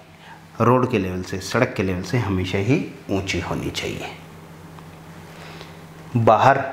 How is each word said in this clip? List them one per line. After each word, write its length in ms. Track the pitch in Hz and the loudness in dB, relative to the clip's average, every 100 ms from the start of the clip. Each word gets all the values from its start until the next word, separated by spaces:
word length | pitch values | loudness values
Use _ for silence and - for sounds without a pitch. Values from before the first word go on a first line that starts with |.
| - - - - - - | -20 -20 -20 -20 -14 2
road 300 | 113 127 127 | 4 6 4
के 80 | 113 | 0
level 240 | 92 92 | 0 -4
से, 160 | 90 95 | -6 -8
सड़क 340 | - 120 123 - | -4 2 2 2
के 60 | |
level 180 | 95 90 | -2 -2
से 160 | - 123 | -2 -2
हमेशा 400 | 98 95 92 101 | 0 0 0 0
ही 340 | 101 151 - - - | 2 0 0 -10 -4
ऊंची 300 | 98 95 87 | -4 -2 -4
होनी 300 | 85 69 67 | -4 -4 -4
चाहिए। 380 | - - - - - - - - - - - - - - - - - - - - - - - - 123 | -6 -6 -8 -10 -14 -18 -18 -18 -18 -18 -18 -20 -20 -20 -18 -18 -18 -16 -16 -16 -18 -20 -20 -4 4
बाहर 400 | 113 107 117 139 - | 6 8 8 6 2